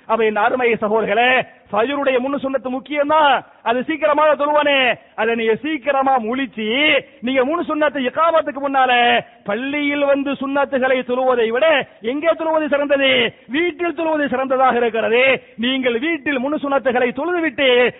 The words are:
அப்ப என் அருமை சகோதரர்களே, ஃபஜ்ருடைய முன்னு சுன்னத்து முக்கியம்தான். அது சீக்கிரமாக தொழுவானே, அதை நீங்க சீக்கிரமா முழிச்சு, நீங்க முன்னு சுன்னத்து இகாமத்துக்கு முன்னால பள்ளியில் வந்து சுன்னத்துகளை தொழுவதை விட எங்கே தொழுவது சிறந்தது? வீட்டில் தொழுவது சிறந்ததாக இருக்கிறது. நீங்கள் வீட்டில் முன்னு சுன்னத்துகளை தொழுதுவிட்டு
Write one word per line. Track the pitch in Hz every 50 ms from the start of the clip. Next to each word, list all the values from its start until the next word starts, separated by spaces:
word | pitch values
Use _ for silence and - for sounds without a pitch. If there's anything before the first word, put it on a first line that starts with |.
| _
அப்ப | - 226 226 220
என் | 220 214
அருமை | 208 214 254 254 254 247 233
சகோதரர்களே, | 220 - 220 208 220 226 208 196 202 226 240 254 262 247 185 - - - _ -
ஃபஜ்ருடைய | 202 208 233 262 285 285 277 277 262 240
முன்னு | 254 269 285
சுன்னத்து | 269 262 269 269 247 202 254 254 262
முக்கியம்தான். | - - 294 294 285 294 311 311 302 277 247 180 - - - _
அது | - 220 240 254 -
சீக்கிரமாக | 294 320 277 311 302 294 302 311 302 285
தொழுவானே, | 247 285 294 302 294 285 285 277 269 254 240 208 - - _ _
அதை | - 214 226 233
நீங்க | 233 226 226 220
சீக்கிரமா | 214 - 311 320 262 226 285 277 262 269 269 269 247
முழிச்சு, | 220 214 254 269 277 196 - 214 214 214 240 277 302 311 285 269 269 - - -
நீங்க | 214 254 269 269 247
முன்னு | 277 330 349 254
சுன்னத்து | 302 302 302 302 285 - 285
இகாமத்துக்கு | 247 247 - 302 320 339 330 320 302 294 233 277 277 277
முன்னால | 277 262 262 254 247 240 240 240 240 226 - - - _ -
பள்ளியில் | 202 202 233 262 277 285 294 285 285 285 285 285
வந்து | 277 277 277 269 277
சுன்னத்துகளை | 262 - 277 269 277 285 277 277 277 247 254 262 254 254
தொழுவதை | 254 247 247 254 262 254 247 240 220 226
விட | 233 254 311 320 294 262 - - - -
எங்கே | 202 233 269 302 320 330
தொழுவது | 320 320 320 320 320 311 302 285
சிறந்தது? | 285 285 294 277 285 277 269 262 262 247 233 - - - - 214
வீட்டில் | 240 311 349 349 302 302 349 339 285
தொழுவது | 339 330 320 311 294 285 262
சிறந்ததாக | 247 254 269 262 262 254 269 254 240
இருக்கிறது. | 240 240 226 208 226 214 208 226 247 262 269 247 - - - -
நீங்கள் | 214 233 254 269 262 247 247 233 226
வீட்டில் | 277 339 330 294 240 302 277 240
முன்னு | 247 285 302
சுன்னத்துகளை | - 285 277 277 269 202 254 240 247 247 247
தொழுதுவிட்டு | - 269 302 349 359 339 330 311 220 294 277 254 247 247 247 220 -